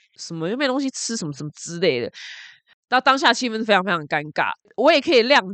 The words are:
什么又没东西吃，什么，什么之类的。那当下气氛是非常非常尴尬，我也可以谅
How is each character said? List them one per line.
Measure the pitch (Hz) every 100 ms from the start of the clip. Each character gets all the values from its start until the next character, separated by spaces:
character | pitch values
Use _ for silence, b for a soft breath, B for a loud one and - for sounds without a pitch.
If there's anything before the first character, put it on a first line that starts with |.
| _ -
什 | -
么 | 165 165
又 | 254
没 | 277
东 | 269
西 | 269
吃， | - - 226
什 | 160
么， |
什 | 135
么 | 151 -
之 | - 170
类 | 180 123
的。 | 113 B B B B B B _ _
那 | 254
当 | 262 269
下 | 294
气 | 233 247
氛 | 220
是 |
非 | 214
常 | 196
非 | 190
常 | 170 147
尴 | 156 151
尬， | - 110 - _ -
我 | 277
也 | 311
可 | 294 262
以 |
谅 | 233 277 190